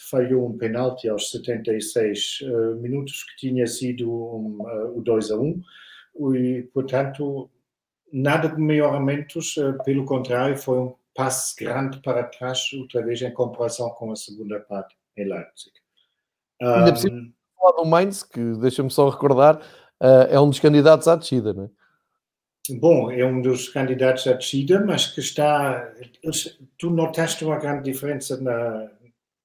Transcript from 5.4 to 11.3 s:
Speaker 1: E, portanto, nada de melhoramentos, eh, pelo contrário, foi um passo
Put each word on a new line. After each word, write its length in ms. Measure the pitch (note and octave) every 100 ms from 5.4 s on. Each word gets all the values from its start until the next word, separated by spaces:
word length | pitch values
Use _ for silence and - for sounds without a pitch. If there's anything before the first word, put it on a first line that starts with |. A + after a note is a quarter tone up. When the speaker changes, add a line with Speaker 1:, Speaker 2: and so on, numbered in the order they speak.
| C#3+ F3+ - - - - _ E3 C#3
Speaker 1:
E, 300 | C3 B2+ B2+ A#2+
portanto, 760 | C#3 C3 C3 C#3 C#3 C#3+ C#3 B2 _ _ _ _ _ _
nada 380 | C3+ C#3 D#3 D#3
de 100 | D#3
melhoramentos, 960 | D#3 D3+ D3 C#3 C3+ C#3+ D3 E3+ D#3+ -
eh, 160 | C#3 C3+
pelo 220 | C3+ C#3 C3+
contrário, 520 | C3+ - B2 C3+ C#3
foi 220 | - B2+
um 160 | B2+ - _
passo 420 | - C3